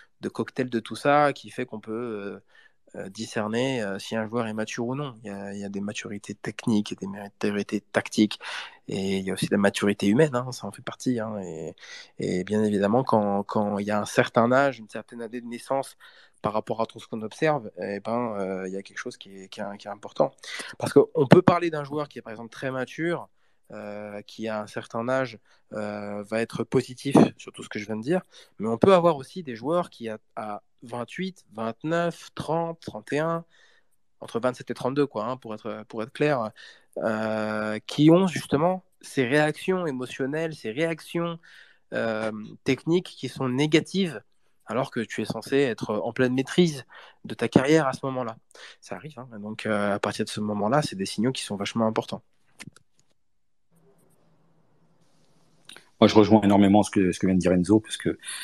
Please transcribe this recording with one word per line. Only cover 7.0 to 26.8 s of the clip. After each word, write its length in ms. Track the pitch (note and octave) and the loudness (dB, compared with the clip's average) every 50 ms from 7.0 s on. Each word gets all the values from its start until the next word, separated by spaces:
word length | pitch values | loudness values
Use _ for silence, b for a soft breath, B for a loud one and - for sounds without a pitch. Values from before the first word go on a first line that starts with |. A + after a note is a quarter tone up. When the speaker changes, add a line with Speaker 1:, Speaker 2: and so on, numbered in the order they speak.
Speaker 1:
des 180 | F#2+ G2 G2 G2+ | -8 -10 -10 -10
maturités 600 | G2+ G#2 - _ - G#2 G2+ G2+ G2 - - G2+ | -14 -14 -8 _ -2 0 0 -2 -2 -2 -4 -6
tactiques, 600 | - _ - G2+ - - - - G#2+ G#2 - B B B B B B B B B _ - | -6 _ -2 -2 -2 0 2 4 4 4 2 B B B B B B B B B _ -6
et 300 | - G2+ F#2+ F#2+ F#2+ F#2+ | -4 -2 -2 0 -2 -2
il 60 | F#2+ | -2
y 60 | F#2+ | -2
a 40 | F#2+ | -2
aussi 120 | - - - | -2 0 0
la 80 | G2+ G2+ | 2 4
maturité 480 | G2+ G2 - - - G2+ G2+ - - | 4 4 2 2 2 0 2 2 2
humaine, 280 | G2+ G#2+ C3+ D#3+ D3+ B2 | 4 4 6 4 4 2
hein, 160 | A#2+ B2+ B2+ | -2 -4 -4
ça 160 | A#2+ - - | -8 -10 -10
en 60 | G2+ - | -12 -12
fait 100 | - - | -12 -12
partie, 380 | - - - - C3+ B2+ A2+ | -12 -12 -4 -2 -2 0 0
hein, 180 | G#2+ A2+ G#2+ G#2 | -2 -4 -6 -6
et, 340 | F#2 F2 D#2+ D#2+ D#2+ D#2+ - B B B B B B B B - | -8 -8 -8 -8 -8 -10 -10 B B B B B B B B -6
et 260 | F#2+ G2 F#2 F2+ F#2 | -4 -2 0 -2 0
bien 200 | G2 G#2 G#2+ G#2+ | 0 2 2 2
évidemment, 400 | G#2 G#2 F#2+ G2+ G2+ A2 C3 C3+ | 2 2 2 2 4 4 4 4
quand, 380 | - - A2 G#2 G2+ G2+ G2+ G2+ | 4 4 4 4 2 0 -2 -2
quand 340 | - - A2 G#2 G#2 G#2 G2+ | -2 -2 -2 0 0 -2 -2
il 80 | G#2 | -2
y 40 | G#2 | -2
a 100 | G#2+ G#2+ | -2 -2
un 60 | G#2 | -2
certain 440 | - - - A#2+ - - A#2+ A2+ A#2+ | 0 2 2 2 4 4 4 4 6
âge, 280 | B2+ C3+ C#3 C#3 B2+ A2+ | 4 4 4 2 0 -4
une 100 | A2 - | -10 -14
certaine 320 | - A#2 G#2+ - B2 A#2 | -14 -14 -14 -12 -12 -12
année 220 | A#2 G#2+ A#2 B2 A#2 | -10 -10 -10 -10 -10
de 40 | |
naissance 500 | A#2 A#2+ A#2 - - C3+ C3 - - - b b b b b b b b _ | -10 -10 -12 -6 -4 -4 -4 -4 -6 -12 b b b b b b b b _
par 120 | - A2 G#2 | -4 -2 -2
rapport 280 | G#2+ - - A2+ G#2+ | -2 -2 -2 -2 -2
à 60 | A2+ | -2
tout 120 | - - A2+ | -2 -4 -10
ce 80 | - | -14
qu'on 160 | - - A2+ A2 | -10 -10 -8 -8
observe, 480 | G#2+ - - D#3 D#3 D3+ C3+ G#2+ G#2+ - F2 F#2+ | -10 -4 0 2 2 2 0 -2 -8 -10 -8 -6
eh 180 | G2+ G2+ G2+ | -6 -6 -6
ben, 340 | G2+ A2 A2+ A#2+ B2 A#2 G#2+ G2+ | -4 -2 -2 -2 -2 -2 -2 -4
euh, 300 | F#2+ F#2 G2 F#2 F#2+ F#2+ | -4 -2 -4 -4 -4 -6
il 40 | F#2+ | -6
y 60 | G2 | -8
a 40 | F#2+ | -10
quelque 160 | - - - | -10 -12 -12
chose 200 | - B2 A#2+ - | -10 -10 -12 -14
qui 240 | - G2 G2 F#2+ F#2+ | -16 -20 -18 -18 -18
est, 60 | F#2+ | -16
qui 120 | - G#2+ | -12 -10
est, 160 | G#2 G2+ G3+ | -10 -10 -10
qui 120 | G3 - - | -10 -12 -12
est 20 | |
important. 420 | G3+ G#3+ - - - - D3+ C#3+ - B B B B B B B B - | -12 -12 -14 -8 -2 -2 -2 -2 -2 B B B B B B B B -8
Parce 140 | - - - | -6 4 6
qu'on 340 | C#3 D3 - - D#3+ C#3+ | 6 6 6 4 0 6
peut 160 | B2+ - F3+ F3+ | 8 8 8 8
parler 260 | - F3 F3 F3 E3+ | 6 2 0 0 -2
d'un 160 | D#3 D3+ C#3+ | -2 -4 -6
joueur 240 | C#3 C#3+ D3+ D3 C#3+ | -6 -6 -6 -6 -6
qui 100 | - A#2+ | -8 -12
est, 40 | - | -14
par 100 | A2+ A2 | -12 -12
exemple, 180 | A2 A#2 A2 | -12 -12 -14
très 200 | - - C#3 C3 | -10 -8 -6 -6
mature, 580 | C3 C3 B2+ - - - D#3+ E3+ E3+ C3+ G#2+ - _ _ _ _ _ _ _ - - | -4 -4 -6 -6 -6 -4 -2 -2 -2 -4 -6 -10 _ _ _ _ _ _ _ -16 -14
euh, 500 | G#2+ G#2 G#2 G#2 G#2 G#2 G#2 G#2 G#2 G#2 | -12 -10 -10 -10 -10 -12 -12 -12 -14 -14
qui 260 | - - - A2 A2 | -14 -12 -8 -6 -4
à 140 | A2 G#2+ G#2+ | -4 -4 -6
un 40 | |
certain 420 | G2 - A#2+ A2 - - A#2 A#2 B2 | -6 -8 -10 -10 -6 -6 -4 -2 0
âge, 280 | C3 C3 C3 A#2+ A2 G#2 _ _ _ _ _ _ - | 0 0 -2 -2 -6 -12 _ _ _ _ _ _ -8
euh, 480 | G#2+ G#2 G#2 G#2 G#2 G#2 G#2 G2+ G#2 G#2 | -6 -6 -6 -6 -8 -8 -8 -8 -8 -8
va 180 | G2+ A2 A2+ | -4 -2 -2
être 240 | A2+ - - - A2+ | -2 -2 -4 -6 -4
positif 520 | - - C3+ | 0 0 0